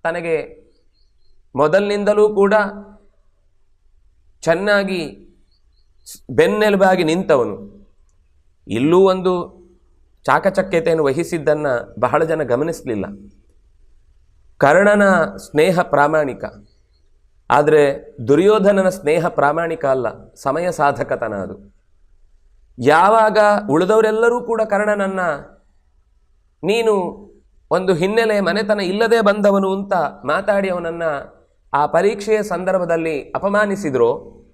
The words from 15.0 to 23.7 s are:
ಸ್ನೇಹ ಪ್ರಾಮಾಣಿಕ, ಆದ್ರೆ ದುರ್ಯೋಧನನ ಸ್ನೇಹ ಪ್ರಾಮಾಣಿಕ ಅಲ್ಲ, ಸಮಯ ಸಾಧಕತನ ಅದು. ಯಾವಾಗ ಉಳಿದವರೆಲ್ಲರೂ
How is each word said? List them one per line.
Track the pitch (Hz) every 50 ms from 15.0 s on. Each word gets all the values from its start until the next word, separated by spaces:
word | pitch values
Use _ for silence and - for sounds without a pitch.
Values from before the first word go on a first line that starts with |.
| 202 196 185 170 160 - -
ಸ್ನೇಹ | - - - - 151 160 185 170 180
ಪ್ರಾಮಾಣಿಕ, | 175 - 147 139 143 151 156 156 147 135 120 101 - - - - - _ _ _ _ _ _ _ _ _ _ _ _ _ _ _ _ -
ಆದ್ರೆ | 123 139 151 151 151 151 143 139 139 147 - - - - 117
ದುರ್ಯೋಧನನ | 110 139 156 185 202 214 214 190 202 202 190 190 185
ಸ್ನೇಹ | - - - 143 156 170 160
ಪ್ರಾಮಾಣಿಕ | 175 - - 139 143 151 165 170 165 165 - -
ಅಲ್ಲ, | 139 131 131 120 110 - - - - _
ಸಮಯ | - - 139 135 160 175 180
ಸಾಧಕತನ | 165 - 151 143 135 - - - 135 107 117 110 110
ಅದು. | 98 92 92 95 95 - - _ _ _ _ _ _ _ _ _ _ _ _ _ _ _ _ _ _ _ _ _ -
ಯಾವಾಗ | 117 135 147 165 185 202 220 226 220 214 190 214 208 208 208 202 208
ಉಳಿದವರೆಲ್ಲರೂ | 208